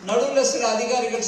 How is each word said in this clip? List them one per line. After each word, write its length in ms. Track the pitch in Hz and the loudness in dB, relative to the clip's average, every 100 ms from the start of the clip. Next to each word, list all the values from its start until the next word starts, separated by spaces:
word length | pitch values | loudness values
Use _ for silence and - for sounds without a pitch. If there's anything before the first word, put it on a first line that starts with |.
| 185 | 0
நடுவுல 360 | 233 277 269 | 0 2 2
சில 260 | 254 220 233 | 2 0 0
அதிகாரிகள் 560 | 220 240 247 226 226 | 0 0 0 0 -4